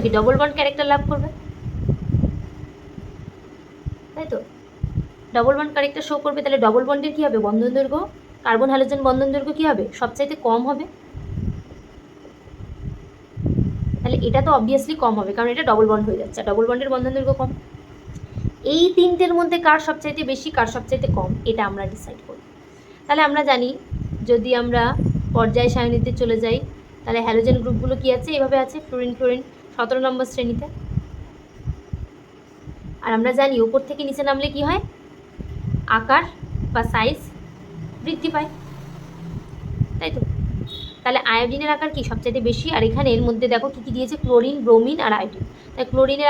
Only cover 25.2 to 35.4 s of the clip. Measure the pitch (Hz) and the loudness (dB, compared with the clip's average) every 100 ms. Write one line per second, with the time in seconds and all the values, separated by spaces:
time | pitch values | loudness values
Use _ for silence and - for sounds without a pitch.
25.2 | - 233 220 240 247 247 240 233 247 233 | 0 2 4 4 2 2 2 2 0 0
26.2 | 233 226 226 254 - - - - 226 233 | 0 2 2 -2 -4 -14 -20 -14 -4 -2
27.2 | 226 226 226 254 240 247 254 262 254 247 | 2 2 4 2 2 0 0 0 2 0
28.2 | 320 294 262 269 262 302 - 254 247 240 | 0 0 2 2 0 -6 -8 -4 -4 0
29.2 | 254 254 262 - - - 233 262 262 254 | 0 0 -6 -18 -14 -6 -2 0 0 -2
30.2 | 254 - 240 233 294 - - - - - | -4 -4 -4 -4 -6 -12 -4 -4 -6 -16
31.2 | - - - - - - - - - - | -18 -20 -20 -12 -8 -8 -8 -12 -12 -16
32.2 | - - - - - - - - 220 226 | -20 -20 -20 -20 -20 -16 -16 -8 -2 0
33.2 | 240 254 277 254 226 269 269 285 277 277 | 2 2 2 4 2 2 -2 -8 -6 -2
34.2 | 277 269 285 285 294 381 - - - - | -2 0 -2 -2 -2 -2 -4 -14 -20 -20
35.2 | - - | -20 -16